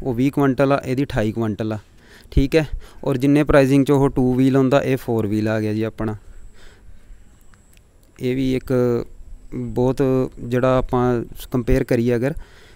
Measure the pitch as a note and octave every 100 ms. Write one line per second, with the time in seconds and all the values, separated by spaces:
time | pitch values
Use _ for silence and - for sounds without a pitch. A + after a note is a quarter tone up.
0 | C3+ A#2+ C#3 C#3+ C#3 C3 C#3 C#3 C3 C3
1 | C#3+ B2 A2 A2 A2 G#2 A2 G#2+ - -
2 | - - - - C3+ D#3+ D3+ - - -
3 | - C3 C#3 C#3+ D3+ D3+ C3+ C#3 C#3 C#3+
4 | C#3 - B2+ B2+ C3 C3+ C3 C#3 B2+ C3
5 | - A#2 G#2 G#2+ G#2+ A2 G#2+ G#2+ A2 -
6 | A2 G#2 - - - - - - - -
7 | - - - - - - _ - _ _
8 | _ - B2+ C3 C3 B2+ - B2+ B2 A#2
9 | - - - - - B2 A#2+ A2 B2+ C3
10 | C3+ C3 C3 - B2 B2 C3 B2+ - B2
11 | B2 A#2+ - - - B2+ A#2+ C3 B2+ A#2+
12 | A#2+ A#2+ C3 E3+ - - -